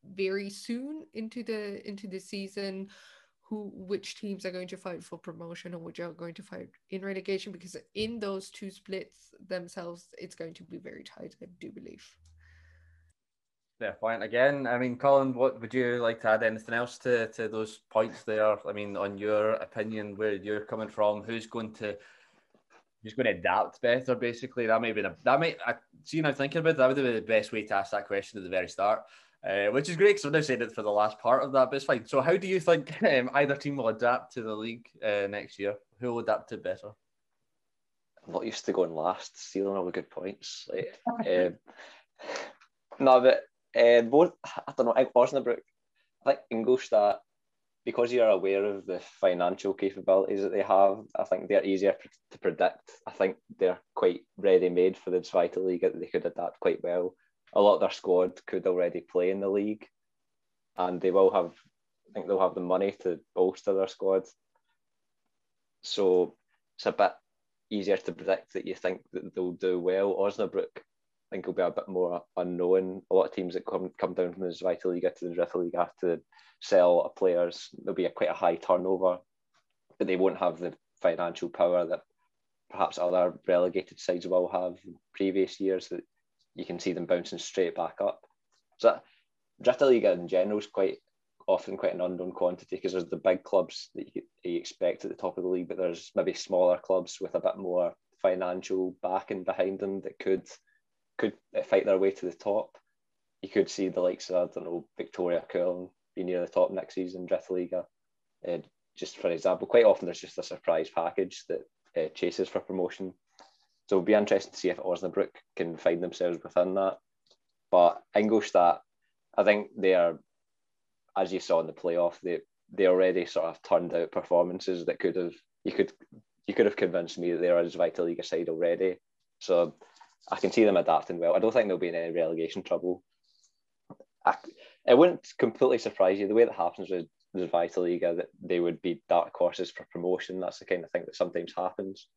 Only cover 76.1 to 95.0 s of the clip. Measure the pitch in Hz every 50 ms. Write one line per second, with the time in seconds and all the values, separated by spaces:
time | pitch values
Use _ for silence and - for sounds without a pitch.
76.1 | 85 80 _ _ _ _ _ _ _ _ - - 101 92 90 90 87 85 - -
77.1 | - - 98 92 87 87 87 87 85 - - - - - - - - - 90 82
78.1 | - - - 78 82 - 98 87 85 85 - - 95 90 90 92 95 90 92 92
79.1 | 90 90 _ _ _ _ _ _ _ _ _ _ _ _ _ _ _ _ - 101
80.1 | 92 92 95 95 - - 92 90 82 - 87 85 78 _ _ _ _ _ - 92
81.1 | 82 82 87 85 82 - - 85 - - 87 87 90 90 87 80 85 - - _
82.1 | _ _ _ _ _ _ _ _ _ _ _ _ - 98 92 - - - 85 87
83.1 | 90 90 87 90 82 - _ - 90 87 90 90 85 98 87 - - - - -
84.1 | 90 90 85 90 92 90 90 87 90 90 90 90 87 - _ 95 85 _ _ _
85.1 | _ - 98 95 90 98 95 90 - - 98 95 95 92 - - - 87 - _
86.1 | _ _ _ _ _ _ _ _ _ - - - 90 85 - - 87 87 87 85
87.1 | 90 87 85 - - 85 - - - - 92 85 - - 85 82 - - 98 101
88.1 | - - _ _ _ _ _ _ _ _ _ _ _ _ - 190 - - - _
89.1 | _ _ _ _ _ _ _ _ _ _ - 123 123 - 143 135 127 117 104 104
90.1 | 90 87 87 87 95 90 92 101 104 107 107 - _ 101 98 95 - - _ _
91.1 | _ _ _ _ _ _ - - 95 90 - - 98 - - 92 - 87 90 90
92.1 | 92 87 90 90 90 - 90 90 90 - - _ - 95 - 92 90 92 87 -
93.1 | - 82 - 95 92 87 _ - - 95 90 82 - - - - _ - - -
94.1 | _ - - _ _ _ _ 90 87 85 - - - _ 92 87 - -